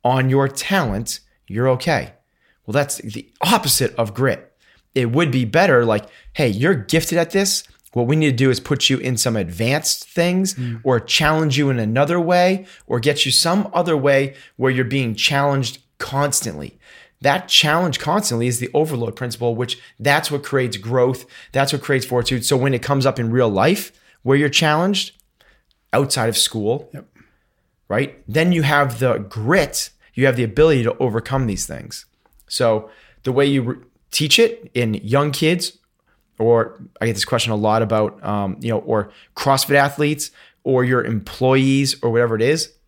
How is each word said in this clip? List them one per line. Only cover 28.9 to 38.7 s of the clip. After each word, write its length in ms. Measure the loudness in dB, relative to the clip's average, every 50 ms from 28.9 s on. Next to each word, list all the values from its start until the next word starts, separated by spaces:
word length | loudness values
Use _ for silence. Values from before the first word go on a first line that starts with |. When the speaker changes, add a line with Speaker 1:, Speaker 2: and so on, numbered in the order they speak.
| -2 -2
Speaker 1:
the 200 | 0 0 0 -2
grit, 720 | -4 -8 -10 -6 -2 2 2 2 2 0 -4 -8 -8 -8 _ _ _ _ _
you 120 | 0 2
have 100 | 2 2
the 60 | 2 -2
ability 380 | -2 2 4 4 4 4 2
to 140 | 2 0 0 0
overcome 480 | -2 -2 -2 -4 -4 -2 -2 -2 0
these 180 | -2 -2 -4 -6
things. 380 | -8 -10 -14 -14 -14 -16 -18 -18 _ _ _ _ _ _ _ _ _
So 420 | -4 0 2 2 2 0 -2 -8 -20 -20 _ _ _ _
the 100 | _ -2
way 140 | 2 2 2
you 160 | 4 2 0
re-, 140 | 0 -2 -6 -10 -14 _ _ _ _ _
teach 280 | -4 -4 0 2 4 4
it 320 | 4 2 0 -8 -16 -6 _
in 200 | -2 -2 -2 -2
young 360 | -4 -4 0 0 0 0 0
kids, 480 | -2 0 0 0 0 0 -2 -8 -10 _ _ _ _ _ _ _ _ _ _ _ _ 0
or 420 | 2 4 4 4 2 -2 -6 -18 -20 -20 _ -4
I 60 | -2
get 80 | -2 -2
this 100 | -2 -2
question 280 | -2 -2 -2 0 -2
a 40 | -2
lot 240 | 0 0 2 2 2
about, 420 | 2 0 0 0 0 -2 -4 -8 -6
um, 320 | -4 -4 -2 -2 -4 -6 -6
you 100 | -4 -4